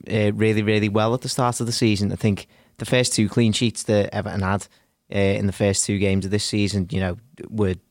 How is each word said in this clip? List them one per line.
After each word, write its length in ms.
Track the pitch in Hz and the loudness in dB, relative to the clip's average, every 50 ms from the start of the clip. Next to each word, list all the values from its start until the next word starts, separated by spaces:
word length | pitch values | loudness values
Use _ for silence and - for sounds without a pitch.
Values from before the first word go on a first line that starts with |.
| - | -8
uh, 260 | - 107 110 104 104 107 | -4 -2 0 0 0 2
really, 280 | 107 110 110 107 110 | 2 2 2 2 2
really 280 | 104 107 107 104 107 104 | 2 2 2 2 2 2
well 240 | 101 107 107 113 123 | 2 2 2 2 0
at 80 | 131 | -2
the 80 | - 131 | -4 -4
start 300 | - 143 123 123 117 - | -2 0 0 0 0 -2
of 60 | 117 | -4
the 60 | 117 | -4
season. 400 | 117 - 120 110 104 95 104 98 | -2 2 2 2 2 2 0 -2
I 40 | 95 | -2
think 300 | - - 107 98 - - _ _ _ _ _ _ | 0 0 0 0 0 -4 _ _ _ _ _ _
the 80 | - 113 | -10 -4
first 300 | - 131 127 123 - - | 0 0 0 0 0 0
two 120 | 117 107 98 | 0 0 0
clean 240 | - 123 117 110 104 | 2 2 2 2 2
sheets 300 | - 123 110 - - - | 2 0 -2 -2 -4 -2
that 300 | - 107 104 101 - - | 2 2 2 2 0 -2
Everton 280 | 104 95 101 - 101 | -6 -6 -4 -4 -2
had, 240 | 95 92 101 98 - - _ _ _ _ _ _ _ - - | 0 0 0 -2 -4 -8 _ _ _ _ _ _ _ -6 -2
uh, 20 | |
in 300 | 101 98 98 98 104 104 | 0 2 2 2 0 -2
the 60 | 98 | -2
first 340 | - - 104 101 98 - - | 0 0 0 2 2 0 0
two 120 | - 101 95 | -2 0 0
games 280 | 101 95 95 98 95 | 2 2 2 0 0
of 40 | 92 | 0
this 140 | 104 101 - | -2 -2 -2
season, 440 | - 110 104 101 95 101 98 87 - | 0 0 0 0 0 0 -2 -2 -2
you 100 | - 95 | -2 -2
know, 160 | 95 90 87 - - _ _ - - - | -2 -2 -4 -6 -12 _ _ -18 -14 -8
were 280 | 110 107 101 92 90 87 _ _ | -2 0 0 0 -2 -4 _ _